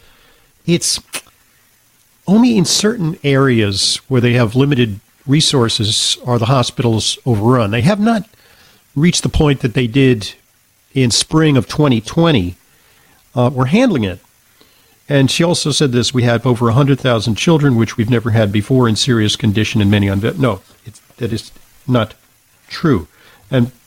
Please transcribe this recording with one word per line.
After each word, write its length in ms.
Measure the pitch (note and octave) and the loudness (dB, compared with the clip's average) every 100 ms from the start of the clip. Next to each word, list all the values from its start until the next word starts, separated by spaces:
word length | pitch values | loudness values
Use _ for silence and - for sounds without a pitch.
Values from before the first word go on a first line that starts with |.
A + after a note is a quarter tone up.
| _ _ _ _ _ _ - | _ _ _ _ _ _ -4
it's 340 | E3+ - - - - - _ _ _ _ _ _ _ _ _ - | -2 -2 -6 -10 -16 -16 _ _ _ _ _ _ _ _ _ 0
only 300 | G#3+ B3 A3 | 2 4 2
in 80 | E3 | 0
certain 520 | - G#3 A#3+ D#3 F3+ | 0 -2 -2 -4 -4
areas 720 | C#3+ C3+ C3+ A#2 G#2 G2 - - - | 0 2 2 2 0 -2 -4 -6 -4
where 140 | C3 | -2
they 120 | A#2+ | 0
have 220 | A#2+ A2+ B2 | 0 0 0
limited 440 | C#3+ C3 A#2 G2+ - _ - | 0 0 -2 -4 -16 _ -2
resources 920 | D3 - C#3+ A2+ - G#2 - - - B2+ | 0 2 0 0 -2 -2 -2 -4 -6 -4
are 120 | A#2+ | -2
the 80 | A2+ | 0
hospitals 720 | C3+ A#2+ - A#2+ A2 - - C3+ | 0 -2 -2 -2 0 -2 -4 -2
overrun. 460 | G#2+ A2+ B2+ G#2 | 0 2 2 0
They 100 | A2+ | 0
have 180 | C#3 G#3 | 0 0
not 300 | A3 A3+ - _ _ _ _ _ _ | 0 -2 -4 _ _ _ _ _ _
reached 300 | C#3 F3 - | -2 0 0
the 60 | C#3 | -2
point 320 | - D3+ C3+ | 0 2 0
that 120 | C3 | -2
they 140 | C#3 B2 | -2 0
did 460 | C3+ C3 A#2 G2 - _ _ _ _ _ | 2 4 2 -2 -16 _ _ _ _ _
in 180 | C3+ B2+ | -2 0
spring 440 | - - D#3 D#3 C3+ | 0 -2 0 2 2
of 120 | - | 0
twenty 340 | - D3 A#2 | 0 2 0
twenty. 540 | - E3 E3 B2+ F2 - _ _ _ _ _ _ _ | -2 0 2 2 -2 -8 _ _ _ _ _ _ _
Uh, 160 | B2 B2 | -2 -2
we're 140 | B2+ C3 | 0 0
handling 380 | G3+ C4 D3 | 2 2 0
it. 160 | G2 F2 _ _ _ _ _ _ _ _ - | -2 -6 _ _ _ _ _ _ _ _ -2
And 200 | C#3+ C3+ | 0 2
she 120 | - | 2
also 280 | E3+ E3 D#3 | 0 0 -2
said 200 | B2+ C#3+ | -2 0
this, 220 | B2 A2+ | 0 0
"We 80 | B2+ | 0
have 240 | A#2+ A#2 B2+ | 0 0 0
over 240 | A#2+ A#2+ | 0 0
a 40 | |
hundred 260 | A2+ C#3 C3+ | 2 2 0
thousand 340 | B2+ A#2 A2 | 0 -2 -2
children, 420 | G2+ - D#3+ D3 A2+ | -2 0 2 2 2
which 220 | A2+ - | 0 -2
we've 140 | A2 | 0
never 180 | A#2+ A2+ | 0 0
had 220 | A2+ G#2+ | 0 0
before, 360 | G#2+ - C3 B2 | 0 0 2 2
in 80 | G#2 | 0
serious 400 | - A#2 G#2+ - | 0 0 0 0
condition 460 | G#2+ G2+ G#2 A2+ | -2 0 -2 0
and 80 | G2+ | 2
many 180 | G#2 G2 | 2 0
on 120 | G2 | -2
vet-," 180 | A#2 - | -4 -2
no, 240 | C3 F#2+ - _ - | -2 -4 -10 _ -20
it's, 140 | - _ - | -20 _ -10
that 160 | A#2 | -8
is 180 | A2 - - - _ - | -8 -10 -20 -20 _ -2
not 260 | B2 G#2 - _ _ _ _ _ | -2 -2 -8 _ _ _ _ _
true. 400 | - E3 G#2 D2+ _ _ _ - | -4 0 0 -4 _ _ _ -6
And 220 | C3 A#2+ - | -2 -2 -6